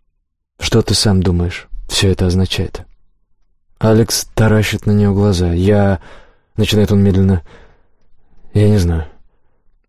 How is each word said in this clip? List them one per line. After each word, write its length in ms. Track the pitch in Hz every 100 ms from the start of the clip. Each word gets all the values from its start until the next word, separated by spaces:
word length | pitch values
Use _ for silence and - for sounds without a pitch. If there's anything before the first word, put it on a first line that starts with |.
| _ _ _ _ _ -
Что 200 | - 113
ты 120 | -
сам 280 | 101 110 95
думаешь, 460 | 92 87 87 - - - -
все 220 | - 98
это 160 | 92 92
означает? 560 | 92 92 - 90 - - _ _ _ _ _ _ _ _ -
Алекс 480 | 113 110 110 - -
таращит 520 | - 107 107 101 104 -
на 60 |
нее 200 | 104 101
глаза. 400 | 98 104 90 90
«Я», — 480 | 85 95 104 98 95 - - - _ _ -
начинает 360 | 104 107 98
он 100 | 101
медленно, — 400 | 101 92 95 92 - - - _ _ _ _ - - - -
«я 140 | 104 104
не 100 | 104
знаю». 280 | 87 82 78 - - _ _ _ _ _